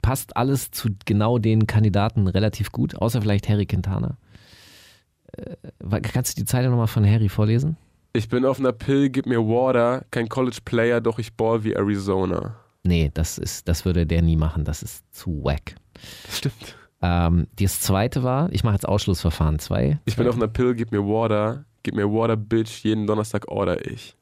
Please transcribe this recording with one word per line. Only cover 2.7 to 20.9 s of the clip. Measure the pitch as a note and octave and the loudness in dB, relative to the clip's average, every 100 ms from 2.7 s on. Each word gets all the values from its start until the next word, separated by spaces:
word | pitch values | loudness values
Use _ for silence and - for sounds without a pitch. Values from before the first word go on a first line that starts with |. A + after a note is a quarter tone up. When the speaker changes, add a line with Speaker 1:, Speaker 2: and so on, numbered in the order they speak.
Speaker 1:
gut, | A#2+ A#2+ - | -2 -4 0
außer | A#2 A#2 | 0 0
vielleicht | G#2 G2+ - | 2 0 2
Harry | G#2+ G2 | 0 2
Quintana. | - F#2 G2 A2 C3+ _ - - - - - - _ _ _ - | 0 0 -2 -4 -6 _ -20 -20 -20 -20 -20 -20 _ _ _ -20
Äh, | - - F3 - - | -16 -16 -16 -18 -14
wa-, | - G2+ | -4 -4
kannst | G#2+ B2+ B2 - | -2 -4 -4 -6
du | |
die | G#2+ | -4
Zeile | C3 B2+ | 0 2
nochmal | B2 A2+ | 2 2
von | - G2+ | 2 4
Harry | A2 G#2+ | 4 2
vorlesen? | - G#2+ A#2 D3 D#3+ _ _ _ | 0 2 2 0 -4 _ _ _
Speaker 2:
Ich | A#2 A2 | -4 -2
bin | B2 C3 | 0 2
auf | C3+ | 2
einer | C3 | 0
Pill, | A2+ - C#3 C#3 | -2 0 2 2
gib | C3 B2+ | 0 0
mir | A#2+ | 0
Water, | A2 A#2 C3 B2 A#2 C3 - | 2 2 2 4 2 0 -4
kein | - A2+ | -4 -4
College | C3+ C3 A#2 - | -2 -2 -4 -4
Player, | A#2 A#2 A#2+ | 0 2 2
doch | A#2 A2 | 0 -2
ich | A2+ - | -8 -2
ball | A2+ A#2 | 0 0
wie | A2 | 0
Arizona. | - G#2 G2+ G2 F#2+ F#2 F2 - A2+ _ _ | 0 0 0 0 0 0 -2 -6 -12 _ _
Speaker 1:
Nee, | F2+ F2 D2+ | 0 2 2
das | D2+ D#2+ - | 0 -4 -4
ist, | E2 - - | -8 -8 -4
das | E2+ F#2 | -2 0
würde | F2 D#2+ | 0 2
der | E2 | 2
nie | E2 D#2+ | 4 4
machen, | D#2 D#2+ D2 | 2 -2 -4
das | D#2 | -6
ist | - - _ - | -10 -16 _ -14
zu | - D2+ | -8 -4
wack. | C2+ C#2+ - - _ - - - - | -2 -4 -6 -18 _ -20 -20 -20 -12
Speaker 2:
Das | - | -6
stimmt. | C#3+ - - - - _ | -6 -8 -18 -20 -20 _
Speaker 1:
Ähm, | F2+ F2 E2+ F2 - - | 0 2 4 2 0 0
das | G2 - | -2 0
zweite | - F#2+ A2+ - | 0 2 2 0
war, | B2+ B2+ E3+ | 0 0 0
ich | - | 0
mach | A#2 | 0
jetzt | G2+ - | 0 0
Ausschlussverfahren | G#2 - F2+ E2+ - D#2 D2+ | 0 0 0 0 0 0 0
zwei. | - F#2 C2 D3+ - | -2 0 0 0 -2
Speaker 2:
Ich | G#2+ | 0
bin | A#2 | 0
auf | A#2 | 2
einer | A2 | -2
Pill, | A2+ B2 | 0 0
gib | A#2 A2+ | 0 -2